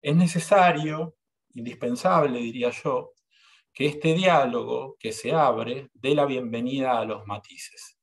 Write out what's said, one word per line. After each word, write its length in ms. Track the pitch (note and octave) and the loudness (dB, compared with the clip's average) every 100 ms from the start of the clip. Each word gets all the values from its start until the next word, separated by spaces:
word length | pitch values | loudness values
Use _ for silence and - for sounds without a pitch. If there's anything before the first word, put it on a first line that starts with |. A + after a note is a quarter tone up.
Es 140 | D3 D#3+ | 2 2
necesario, 1000 | F3+ F3 - G3+ F3+ D3+ D#3 D#3 E3 _ _ _ _ | 4 0 4 6 6 4 -4 -4 -8 _ _ _ _
indispensable, 840 | B2 A#2+ - B2 B2 F#3 F3 C#3+ A#2+ | -14 -12 -8 -6 -2 2 2 2 -2
diría 320 | A#2 B2 A#2+ | -6 -2 -4
yo, 420 | - D3+ B2+ B2+ _ _ _ _ _ _ | -4 -4 -4 -6 _ _ _ _ _ _
que 140 | - C#3+ | -4 -4
este 280 | D3 D#3+ | 0 0
diálogo 840 | D#3+ F#3 D#3+ C3 A#2+ A#2+ B2 C3+ - | 2 4 4 4 -2 -4 -6 -6 -10
que 140 | A2+ | -10
se 200 | A2 A#2+ | -8 -2
abre 560 | D#3+ C#3 A2+ A2+ B2+ - | 2 2 2 -4 -8 -12
dé 200 | _ D3+ | _ 0
la 120 | D3 C#3 | 2 2
bienvenida 720 | B2+ A#2+ A#2 B2 C3+ C3 A#2 | 0 -4 -6 -4 -2 0 -2
a 60 | |
los 220 | A2 G#2 G2+ | -2 -8 -8
matices. 720 | G#2 - F2 - - - _ | -12 -12 -20 -20 -20 -20 _